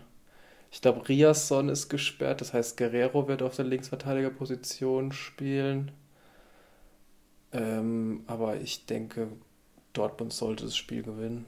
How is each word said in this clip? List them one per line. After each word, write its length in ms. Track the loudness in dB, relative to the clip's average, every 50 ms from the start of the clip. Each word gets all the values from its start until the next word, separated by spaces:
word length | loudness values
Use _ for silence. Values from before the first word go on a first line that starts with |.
| -14 -20 -20 -20 -20 -20 -20 -20 -20 -20 -20 -20 -20 -20
Ich 100 | -2 4
glaub, 260 | 4 4 4 4 2
Riasson 640 | 2 6 8 10 10 8 8 4 2 2 2 4 2
ist 200 | 0 -2 -2 -2
gesperrt, 520 | -2 -2 -2 -2 -2 -2 -2 -2 -2 -2
das 120 | -4 -2 0
heißt, 240 | 0 0 0 -2
Guerrero 500 | -2 0 2 2 2 2 4 4 2 2
wird 160 | 2 0 0 -2
auf 120 | -2 -2
der 80 | -2 0
Linksverteidigerposition 1500 | 0 0 -2 -2 -4 -8 -6 -4 -2 0 0 0 0 -2 -4 -6 -6 -6 -6 -6 -8 -6 -2 0 0 2 0 0 -2
spielen. 800 | -6 -8 -12 -12 -10 -6 -4 -2 0 0 0 0 0 -2 -2 -6 -8 -14 -20 -20 -20 -20 -20 -20 -20 -20 -20 -20 -20 -20 -20 -20 -20 _ -20 -20 -20 -20 -20 -20 -20 -20 _ _ _ -20 -14 _
Ähm, 720 | -4 -4 -2 -2 -2 -2 0 0 0 0 -2 -2 -4 -6 -6
aber 340 | -8 -4 -2 -2 -2 -2 -4
ich 260 | -6 -6 -8 -8 -6
denke, 400 | -6 -6 -4 -6 -6 -6 -6 -6 -6 -8 -14 -20 -20 _ _ _ _ _ -20 -20 _
Dortmund 420 | -4 -2 -2 -2 -2 -4 -8 -6 -6
sollte 300 | -4 -4 -4 -4 -4 -6
das 120 | -6 -6
Spiel 280 | -6 -6 -6 -6 -6 -6
gewinnen 420 | -8 -8 -6 -6 -6 -6 -8 -10